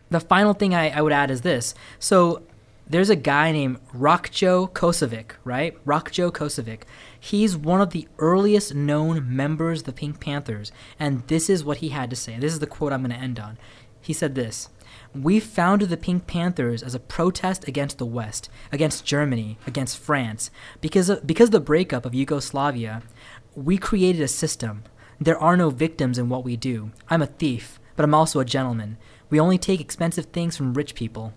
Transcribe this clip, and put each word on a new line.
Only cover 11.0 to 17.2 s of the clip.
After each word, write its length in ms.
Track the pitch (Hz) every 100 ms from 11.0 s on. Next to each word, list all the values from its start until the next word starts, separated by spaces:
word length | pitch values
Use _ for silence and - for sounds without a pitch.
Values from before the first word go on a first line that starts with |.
| 151 135 117
this 220 | 160 165
is 160 | 190 147
what 120 | 143
he 120 | 160
had 200 | 139 123
to 40 | 120
say. 220 | - 113
This 140 | 143
is 60 | 160
the 80 | 143
quote 260 | - 147
I'm 80 | 135
gonna 140 | 131 120
end 240 | 131 117
on. 180 | 104 110 - - - -
He 140 | -
said 220 | 156 160 131
this, 340 | 117 - - - - - -
"We 280 | 139 135 214
founded 480 | 214 - 175 202 196
the 80 | 165
Pink 300 | - 180 -
Panthers 540 | 175 175 175 123 117
as 140 | 127 123
a 40 |
protest 680 | - -